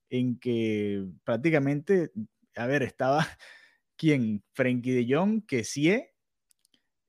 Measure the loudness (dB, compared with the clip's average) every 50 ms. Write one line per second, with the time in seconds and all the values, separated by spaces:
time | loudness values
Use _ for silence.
0 | _ -4 -2 0 0 0 -2 -2 -2 -2 0 0 0 0 0 0 0 -2 -2 -4
1 | -6 -8 -10 -10 -6 -4 -2 0 0 2 2 2 2 0 -2 -2 0 0 0 0
2 | 0 -2 -6 -10 -10 -10 _ _ _ _ -8 -6 -4 -2 0 0 -2 -2 -4 -2
3 | 0 2 2 2 0 -2 -6 -16 -20 -20 -20 -20 -20 _ _ _ _ _ _ -2
4 | 2 2 2 2 2 -2 -2 -4 -8 _ -2 0 0 0 0 0 0 0 0 0
5 | 2 2 2 2 2 0 0 -2 -2 -2 -2 -2 -2 -4 -2 0 2 2 2 2
6 | -2 -6 _ _ _ _ _ _ _ _ _ _ _ _ _ _ _ _ _ _
7 | _